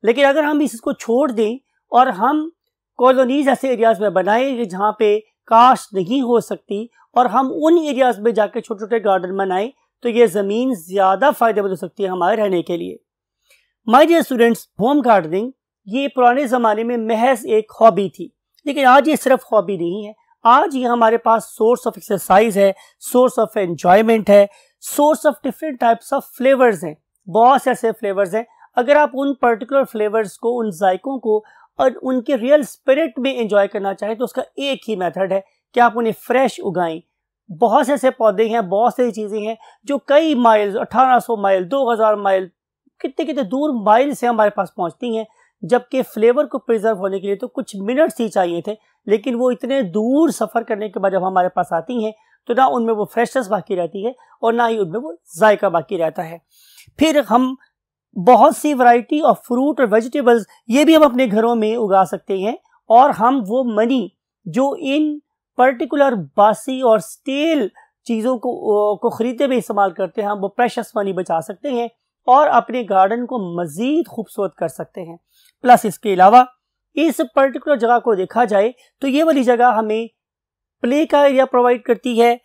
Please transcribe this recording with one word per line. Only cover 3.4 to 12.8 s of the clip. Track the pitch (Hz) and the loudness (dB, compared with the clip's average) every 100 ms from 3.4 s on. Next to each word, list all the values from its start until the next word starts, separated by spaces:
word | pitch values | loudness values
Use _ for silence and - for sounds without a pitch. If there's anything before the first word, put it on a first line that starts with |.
| 277 | 0
ऐसे | 240 269 | -2 -2
एरियाज | 202 226 202 | 0 0 2
में | 208 | 0
बनाएं | 180 185 220 269 247 | 0 0 0 0 -4
कि | 226 | -6
जहाँ | 180 208 214 | -2 -4 0
पे | 208 208 _ _ _ | 0 0 _ _ _
काश्त | 226 247 240 - | 6 6 4 -2
नहीं | 196 175 269 | -6 -4 -2
हो | 240 233 | 0 0
सकती | - 208 _ 202 233 _ _ - | -2 -10 _ -10 -10 _ _ 0
और | 247 | 0
हम | 220 262 | 0 -2
उन | 226 302 339 | 0 2 2
एरियाज | 302 254 254 202 | 0 0 0 0
में | 220 | -2
जाके | 220 208 240 | 0 -2 -4
छोटे-छोटे | - 208 208 226 | -10 -12 -6 -4
गार्डन | 196 190 180 196 | 0 -2 -2 -6
बनाएं | 196 185 220 _ _ _ | -4 -2 -4 _ _ _
तो | 240 | -4
ये | 226 233 | 2 2
ज़मीन | 185 196 214 262 | 2 -2 -2 -2
ज़्यादा | 220 165 196 190 190 269 | -4 -6 0 0 2 0
फ़ायदेमंद | - 233 208 196 | 2 0 0 -4
हो | 185 | -6
सकती | 180 - | -10 -8
है | 196 | -6
हमारे | 185 175 220 | -2 -2 0
रहने | 208 180 | 0 -2
के | 160 | -4
लिए। | 170 | -8